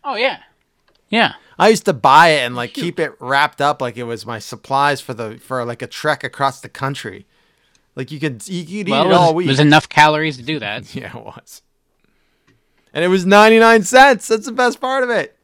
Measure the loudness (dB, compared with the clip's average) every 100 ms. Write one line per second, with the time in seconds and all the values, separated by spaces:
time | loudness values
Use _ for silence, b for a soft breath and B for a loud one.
0 | -10 -6 -6 -6 _ _ _ _ _ _
1 | _ -2 -2 -4 b b 2 2 0 0
2 | 6 6 6 4 -2 -6 -8 -8 -8 -6
3 | -8 -8 -4 -2 -2 _ -4 -2 -8 -10
4 | -12 -12 -10 -12 -12 -18 -6 -2 0 -2
5 | -8 -12 -12 -12 _ -8 -8 -10 -14 -8
6 | -6 -6 -8 -4 -4 -4 -20 -10 -10 -8
7 | -14 -18 -20 _ _ _ _ _ _ -16
8 | -14 -8 -10 -10 -12 -12 -10 -10 -4 -2
9 | 2 2 2 0 -2 2 2 2 0 2
10 | 2 2 -4 -8 -10 -8 -8 -10 -12 -16
11 | -14 -16 -20 -20 _ -20 _ _ _ _
12 | _ _ _ _ _ _ _ _ _ -6
13 | 0 0 4 6 6 6 6 4 4 6
14 | 6 4 -2 -4 -4 -2 -2 -2 -6 -4
15 | -2 -2 -4 _